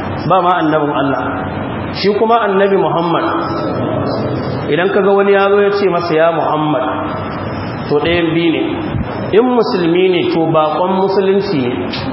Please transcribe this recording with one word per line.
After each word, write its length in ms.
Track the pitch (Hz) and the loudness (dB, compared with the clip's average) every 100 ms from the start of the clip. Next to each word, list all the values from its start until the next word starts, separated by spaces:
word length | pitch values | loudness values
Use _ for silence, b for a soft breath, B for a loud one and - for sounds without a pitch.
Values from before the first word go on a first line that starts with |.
| - - 151 | -6 -6 0
ba 120 | 185 | 2
ma 100 | 175 175 | 2 2
annabin 320 | 156 156 147 | 2 0 0
Allah. 320 | 131 139 127 - - - - - - - | 0 -2 -2 -4 -6 -6 -6 -6 -6 -6
Shi 180 | - 196 202 | -2 0 2
kuma 240 | 220 233 | 2 2
annabi 340 | 208 190 202 196 | 2 2 2 2
Muhammad, 500 | 156 160 170 151 - - - - - - 320 320 - - - - - - - | 2 0 0 0 -2 -4 -4 -4 -4 -4 -4 -2 -4 -4 -4 -4 -4 -6 -2
idan 240 | 151 190 | 0 2
kaga 220 | 208 196 | 2 4
wani 200 | 196 202 | 4 4
ya 120 | 196 196 | 4 4
zo 100 | 202 | 4
ya 120 | 202 | 4
ce 140 | 202 196 | 2 0
masa, 240 | 170 170 | 0 0
"Ya 160 | 156 165 | 2 2
Muhammad," 520 | 160 - 151 156 135 - 101 - - - - - - - - | 2 0 0 0 0 -2 -4 -6 -6 -8 -8 -6 -6 -8 -8
to, 120 | - 147 | -2 0
ɗayan 320 | 151 175 165 | 2 0 2
biyu 180 | 160 170 | 2 2
ne. 100 | 139 104 - - - - - - | 0 -2 -4 -4 -4 -4 -6 0
In 160 | 190 254 | 2 4
musulmi 600 | 247 214 190 170 175 185 | 2 0 0 2 2 2
ne, 120 | 175 - | 2 0
to, 80 | 165 156 | 0 2
baƙon 440 | 156 156 175 185 | 2 2 0 0
musulunci 680 | 190 190 196 190 196 - 147 | 0 2 2 2 2 0 -2
ne, 120 | 123 120 113 - 135 | -2 -2 -4 -4 -6